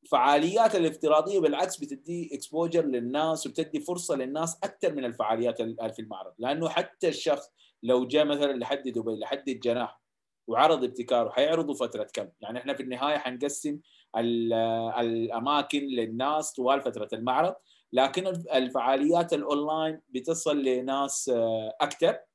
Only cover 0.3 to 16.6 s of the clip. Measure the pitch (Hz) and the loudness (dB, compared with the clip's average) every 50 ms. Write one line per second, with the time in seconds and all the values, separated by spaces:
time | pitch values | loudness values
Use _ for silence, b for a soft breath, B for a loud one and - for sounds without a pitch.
0.3 | 147 147 156 170 190 220 226 220 214 190 170 160 156 - - 156 151 156 156 180 | 6 6 4 2 4 4 4 4 4 4 2 2 0 0 2 4 6 6 4 4
1.3 | 202 196 165 151 147 139 139 139 - - 151 - 139 135 _ 160 170 175 170 - | 2 2 2 2 2 2 -2 -2 -2 -6 -8 -10 -10 -12 _ -8 -8 -8 -6 -8
2.3 | 143 139 - - - 156 170 170 165 170 156 147 127 123 117 120 131 147 156 160 | -8 -12 -12 -8 -4 -2 -2 2 2 2 2 2 0 -2 -2 -2 -2 0 0 0
3.3 | 160 151 - 135 117 - 160 156 - 147 147 - 180 175 175 - 156 135 127 127 | 0 -2 -4 -6 -4 -4 -4 -2 -4 -6 -4 -4 -6 -6 -2 -4 -2 -2 -2 -4
4.3 | 139 151 165 170 170 _ - 202 - _ - 180 151 143 131 120 113 110 113 107 | -4 -4 -4 -4 -4 _ -8 -8 -8 _ -2 -2 -2 0 -4 -6 -2 -2 -2 0
5.3 | 113 113 117 120 113 - 127 113 113 110 113 113 110 - 110 107 107 92 95 95 | 0 0 0 -2 0 -2 -4 -6 -4 -6 -6 -6 -6 -8 -12 -12 -12 -12 -14 -14
6.3 | - _ 113 127 143 160 165 160 - 170 180 - - _ - 175 147 - - 160 | -12 _ -4 -2 -2 -2 -2 -2 -2 -2 -4 -4 -6 _ -2 0 0 0 0 0
7.3 | 147 - - - b b b b b b - 117 127 127 127 120 131 151 151 147 | 0 0 -2 -14 b b b b b b 0 2 2 2 2 2 4 4 4 4
8.3 | 147 143 147 143 139 123 117 110 139 139 135 127 117 117 107 117 113 104 110 - | 2 2 2 0 0 -2 -2 -4 -4 -4 -4 -4 -4 -4 -2 -2 2 2 2 2
9.3 | 139 139 - 139 127 113 - 120 117 123 120 117 - _ _ _ _ _ _ _ | 2 -4 -2 -4 -6 -2 0 0 2 2 0 -4 -6 _ _ _ _ _ _ _
10.3 | _ _ _ - 113 113 151 156 160 143 127 123 123 127 120 - 127 120 117 107 | _ _ _ -2 4 6 6 6 6 4 2 -2 -2 -4 -2 0 2 2 2 2
11.3 | - 127 135 151 160 165 165 143 143 - 127 117 110 107 107 - _ - 101 90 | 2 2 2 2 2 0 0 -2 -2 -2 -4 -4 -4 -6 -8 -6 _ -8 -8 -8
12.3 | _ _ - 101 117 123 120 135 139 123 135 127 127 123 135 143 151 143 - 135 | _ _ -12 -10 -10 -8 -4 -4 -4 -4 -4 -8 -6 -2 0 0 0 0 -2 -4
13.3 | 127 123 135 143 143 - - 151 147 156 b b b b b b _ 113 117 117 | -6 -2 -4 -4 -4 -4 -4 -4 -6 -6 b b b b b b _ 0 0 2
14.3 | 117 117 117 117 117 113 113 113 113 113 113 113 113 120 120 117 113 113 117 113 | 2 0 0 2 2 2 2 2 2 0 -2 -2 -2 0 0 0 0 0 -2 -2
15.3 | 113 117 117 135 147 147 139 143 - 143 139 139 131 120 113 113 113 117 127 139 | -2 -2 0 0 0 0 0 0 -2 -4 -4 -2 -2 -2 -2 -2 -2 -2 -2 0
16.3 | 151 156 151 - - - | 0 0 -2 -4 -6 -2